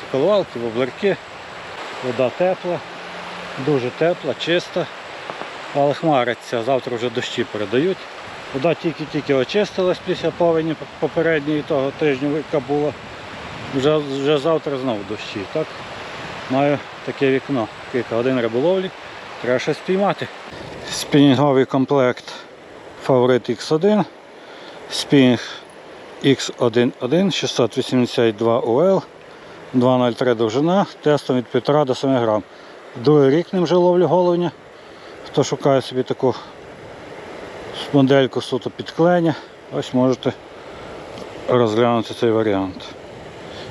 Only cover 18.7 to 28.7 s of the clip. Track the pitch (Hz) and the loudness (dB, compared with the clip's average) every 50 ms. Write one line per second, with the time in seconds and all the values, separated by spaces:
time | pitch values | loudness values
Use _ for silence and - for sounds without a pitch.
18.7 | 190 190 190 190 - - - - - - - - - - - 120 127 123 - 160 | 2 2 0 -4 -8 -12 -16 -16 -16 -16 -16 -16 -12 -6 -2 0 0 0 0 -2
19.7 | 143 - - - 185 190 202 185 156 - 127 - - - - - - - - - | -4 -2 -2 0 0 2 2 2 0 -2 -6 -10 -10 -14 -16 -16 -14 -14 -14 -14
20.7 | - - - - - - - - - 147 143 143 127 127 143 147 131 135 127 - | -14 -14 -12 -10 -8 -8 -2 4 6 8 8 8 8 6 6 6 6 4 4 4
21.7 | - 135 127 - 147 139 127 123 117 - - - - - - - - - - - | 2 0 2 4 4 4 4 4 2 -2 -6 -14 -16 -16 -16 -18 -20 -20 -20 -20
22.7 | - - - - - - - - 135 123 123 127 127 120 - - 113 - - - | -20 -20 -20 -18 -16 -6 0 2 4 6 6 6 4 4 2 0 -4 -4 -2 -2
23.7 | 156 156 175 208 208 208 - - - - - - - - - - - - - - | 0 2 4 4 4 4 2 -2 -6 -14 -20 -20 -20 -20 -20 -20 -18 -18 -18 -18
24.7 | - - - - - - - - 147 139 131 127 120 - - - - - - - | -18 -16 -14 -8 -8 -8 0 4 6 6 8 6 6 2 -2 -8 -14 -16 -18 -20
25.7 | - - - - - - - - - - - 139 127 - - - - - 131 120 | -20 -20 -20 -20 -20 -20 -18 -18 -10 -2 2 2 2 2 0 -4 -2 0 0 2
26.7 | 107 120 120 127 - - 127 120 143 175 196 185 135 - - 127 - - 123 110 | 4 4 2 2 0 -2 -2 0 2 2 4 2 2 0 -2 -2 0 0 0 0
27.7 | - 131 120 - 127 127 123 117 - 127 117 113 104 101 117 117 113 127 - 113 | 0 -2 -2 0 2 2 2 2 2 2 2 2 2 2 2 2 2 2 2 2